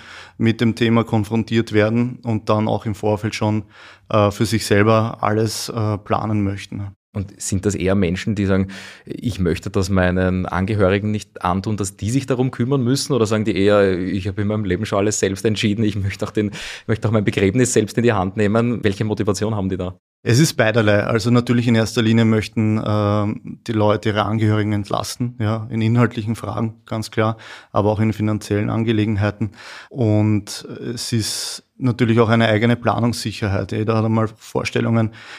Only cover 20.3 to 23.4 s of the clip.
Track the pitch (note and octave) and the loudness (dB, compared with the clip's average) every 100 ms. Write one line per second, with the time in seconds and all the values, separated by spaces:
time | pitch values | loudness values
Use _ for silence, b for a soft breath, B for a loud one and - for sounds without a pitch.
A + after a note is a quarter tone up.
20.3 | A#2+ D#3+ - A2+ A2+ G#2 G#2 - A#2 A2+ | 4 4 4 2 4 4 2 2 0 2
21.3 | A#2+ A#2+ A#2+ A#2+ A2+ A2 - A#2 A#2 A2+ | 2 4 2 4 2 2 2 4 4 4
22.3 | A2 G#2 - A2 G#2+ G#2+ G#2 G#2 G#2 G#2 | 2 0 -2 0 0 0 0 2 2 0
23.3 | - | -4